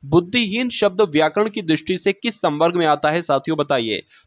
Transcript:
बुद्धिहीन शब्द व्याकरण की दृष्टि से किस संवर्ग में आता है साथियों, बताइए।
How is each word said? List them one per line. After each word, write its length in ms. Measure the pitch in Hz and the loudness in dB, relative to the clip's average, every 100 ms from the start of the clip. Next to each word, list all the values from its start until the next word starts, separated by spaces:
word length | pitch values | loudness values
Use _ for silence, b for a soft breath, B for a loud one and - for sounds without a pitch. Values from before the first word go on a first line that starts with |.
| 139 | 2
बुद्धिहीन 640 | 165 175 247 220 220 247 | 0 2 -2 0 -2 -4
शब्द 320 | - 254 185 | 0 -2 2
व्याकरण 480 | 202 147 156 156 214 | 0 2 0 0 -2
की 120 | 208 | -2
दृष्टि 360 | 170 156 - 185 | -2 -2 -2 -2
से 160 | 202 | -2
किस 220 | 190 240 - | -2 -6 -2
संवर्ग 400 | 175 147 165 175 | -2 2 0 2
में 100 | 160 | 2
आता 240 | 147 151 | 2 2
है 120 | 160 | -2
साथियों, 360 | 165 139 147 160 | 0 -2 0 -4
बताइए। 460 | 143 139 113 101 - b | 0 0 0 -4 -8 b